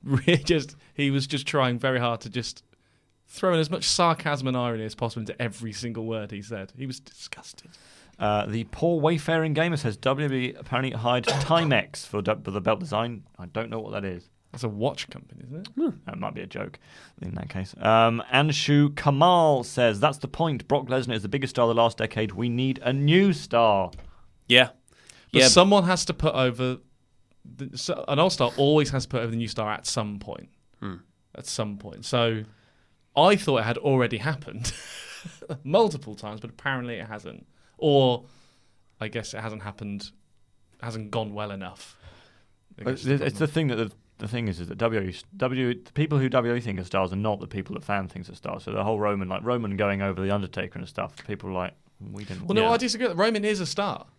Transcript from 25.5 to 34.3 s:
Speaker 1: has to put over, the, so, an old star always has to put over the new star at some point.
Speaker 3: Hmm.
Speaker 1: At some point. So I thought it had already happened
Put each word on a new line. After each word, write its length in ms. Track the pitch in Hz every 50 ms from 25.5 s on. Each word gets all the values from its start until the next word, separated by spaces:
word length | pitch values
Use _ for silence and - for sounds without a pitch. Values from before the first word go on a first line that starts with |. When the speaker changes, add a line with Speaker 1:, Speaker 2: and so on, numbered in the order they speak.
| - 180 180 196 202 202 185
Speaker 1:
has 200 | 175 185 170 -
to 60 | - 165
put 200 | - 147 156 -
over, 440 | 131 131 127 123 120 127 127 127 - _ _ _ _ _ _ _ _ _ _ _ _ _
the, 340 | - 123 123 135 135 135 120
so, 260 | - - - - - -
an 100 | 143 143
old 140 | 165 185
star 180 | 180 - 131 117 -
always 340 | - 139 143 151 156 147 -
has 140 | 139 131 123
to 40 | -
put 100 | - 123
over 100 | 117 117
the 60 | 113
new 100 | 117 117
star 240 | 107 - - 110 107
at 140 | 107 - -
some 320 | - - 123 107 104 104 101
point. 300 | - - - - - - _ _ _ _ _ _
Speaker 3:
Hmm. 140 | - 101 92 80 - _ _ _ _ _ _
Speaker 1:
At 100 | - -
some 300 | - - - 113 104 101 101
point. 260 | - 104 - - 113
So 380 | - - 120 117 117 113 110 107 110 - _ _ _ _ _ _ _ _ _ _ _ _
I 200 | 143 156 185 208
thought 220 | 190 - - 139 117
it 60 | 107
had 140 | 113 120 -
already 380 | - 147 135 131 123 110 117 107
happened 540 | 104 151